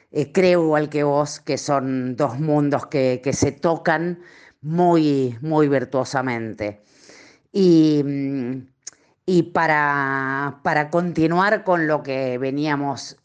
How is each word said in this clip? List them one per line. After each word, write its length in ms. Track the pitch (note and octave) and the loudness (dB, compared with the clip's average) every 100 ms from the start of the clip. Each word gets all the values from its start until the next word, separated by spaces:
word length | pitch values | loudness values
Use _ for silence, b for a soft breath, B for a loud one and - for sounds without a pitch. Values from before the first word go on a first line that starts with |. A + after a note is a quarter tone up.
| B | B
eh, 200 | D3 D3 | -6 -2
creo 320 | - F#3 F3 | 2 4 4
igual 240 | D#3+ D3+ D3+ | 2 0 0
que 140 | D3+ | 0
vos 380 | D3 C#3+ D3 - | 0 0 -2 -6
que 180 | - C3+ | -6 -6
son 580 | - C#3 C3 C3 B2+ A#2+ | -2 -2 0 -4 -4 -2
dos 220 | C#3+ B2 | -2 -2
mundos 480 | D#3 D3 D3 C#3 - | 0 0 2 -2 -2
que, 340 | C#3+ C3 B2+ | 0 0 0
que 100 | C#3 | -2
se 200 | B2+ D3 | 0 -2
tocan 680 | - F3 D#3+ F3 D#3+ F3 F3 B B B _ | 0 -2 0 0 -2 -2 -6 B B B _
muy, 760 | D3 E3+ F3 E3 D3+ C#3 B2+ A#2 | -4 2 4 4 4 2 0 -4
muy 280 | D3+ D#3 D3 | -2 2 2
virtuosamente. 1120 | C3+ B2 C3+ B2+ C#3 C3 A#2 A2+ G#2 G#2 G#2 B B B B B B _ | 2 0 -4 -2 -2 -2 -4 -6 -6 -8 -8 B B B B B B _
Y, 500 | G3+ F#3 E3 D#3 D3+ | 2 6 6 6 4
mm, 640 | C#3+ C#3 C#3 C#3 B2 C3 C3 _ - b b _ - | 0 -2 -4 -4 -4 -8 -12 _ -20 b b _ 0
y 160 | F3+ | 0
para, 1160 | E3 F3 D#3+ D3+ D3 C#3+ C3+ C3+ C3+ C3+ C#3+ C3 | 2 0 2 2 2 0 -2 -2 -4 -4 -6 -6
para 280 | E3+ D3+ D3 | -2 -2 0
continuar 760 | E3+ F3 D#3 D#3+ F3 G3+ G#3+ | -2 -2 0 0 2 2 0
con 220 | - F3 D#3 | 0 0 2
lo 160 | D3+ | -2
que 360 | B2+ C3 C3 B2 | -2 -4 -4 -4
veníamos, 800 | C3+ C#3 D3+ C#3+ C#3+ C3 - - | -4 -2 -2 -2 -2 -6 -12 -16